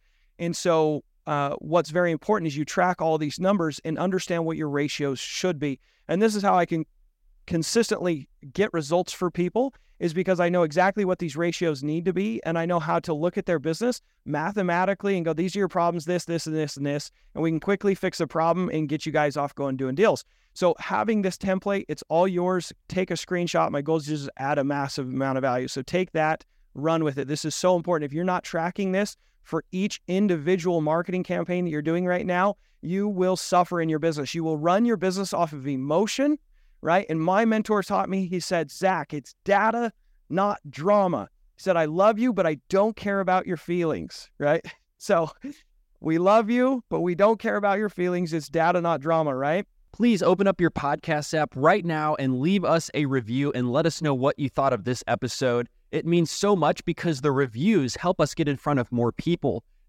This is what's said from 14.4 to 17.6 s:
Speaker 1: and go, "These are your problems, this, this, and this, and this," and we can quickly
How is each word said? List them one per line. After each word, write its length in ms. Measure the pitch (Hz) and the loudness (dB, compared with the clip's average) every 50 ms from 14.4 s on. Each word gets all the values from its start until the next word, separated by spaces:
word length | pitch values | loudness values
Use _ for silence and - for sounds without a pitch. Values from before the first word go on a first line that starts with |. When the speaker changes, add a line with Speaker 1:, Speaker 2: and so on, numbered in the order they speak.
| 156 185 202 208 185 175 170 175 185 190 196 185 - 202 196 | -2 -2 -2 -2 0 0 2 2 2 0 0 0 0 0 0
Speaker 1:
and 100 | 180 165 | 0 0
go, 80 | 165 156 | 0 0
"These 220 | 151 180 185 - | 0 -2 -2 0
are 40 | 202 | 0
your 80 | 196 170 | -2 0
problems, 380 | - 180 170 170 170 175 143 | 2 2 2 2 0 -2 -2
this, 200 | 160 180 175 - | -2 -2 -2 -2
this, 200 | - 170 165 - | -4 -4 -4 -4
and 100 | 160 156 | -4 -2
this, 220 | 156 156 147 - - | -2 -2 -4 -4 -4
and 80 | 143 | -4
this," 240 | 143 143 147 - - - _ _ - - | -2 -2 -4 -6 -10 -16 _ _ -12 -6
and 80 | - | -2
we 80 | 160 165 | 0 0
can 100 | 160 | 0
quickly 360 | 151 | 0